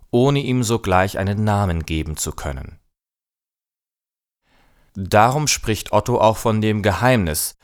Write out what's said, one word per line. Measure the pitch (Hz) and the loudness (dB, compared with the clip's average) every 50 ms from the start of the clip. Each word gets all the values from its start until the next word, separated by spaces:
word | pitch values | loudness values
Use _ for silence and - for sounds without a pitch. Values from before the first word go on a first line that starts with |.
| - _ | -6 _
ohne | - 120 127 139 143 143 | 2 2 4 4 2 2
ihm | - - 127 127 | 0 0 0 0
sogleich | 120 107 117 110 - 98 90 90 92 107 - - | 0 0 0 0 0 2 2 2 2 2 0 -2
einen | 95 101 101 104 | -2 -2 -2 0
Namen | 107 107 104 101 101 92 85 82 76 | 0 0 2 2 0 0 -2 -2 -4
geben | - 82 80 76 78 76 | -4 -4 -4 -4 -4 -6
zu | - - 78 | -6 -8 -8
können. | - - - 73 67 65 - - - - _ _ _ _ _ _ _ _ _ _ _ _ _ _ _ _ _ _ _ _ _ _ _ _ _ _ _ _ _ _ _ _ _ _ _ _ _ _ _ _ _ _ _ | -8 -8 -8 -8 -8 -10 -12 -14 -18 -20 _ _ _ _ _ _ _ _ _ _ _ _ _ _ _ _ _ _ _ _ _ _ _ _ _ _ _ _ _ _ _ _ _ _ _ _ _ _ _ _ _ _ _
Darum | 95 95 85 - 104 110 123 135 151 151 - | -10 -4 0 4 4 4 4 2 0 -2 -2
spricht | - - - 117 107 - - - | -4 -2 -2 -4 -4 -4 -4 -2
Otto | - 107 - - 120 - | -2 -2 0 0 0 2
auch | 101 110 107 | 2 2 2
von | - - 117 110 110 | 2 0 0 0 2
dem | 107 107 107 107 95 | 0 0 0 0 0
Geheimnis, | 104 90 87 120 127 127 113 92 80 76 - - - - _ | 0 0 2 2 2 2 2 2 0 -2 -4 -6 -6 -10 _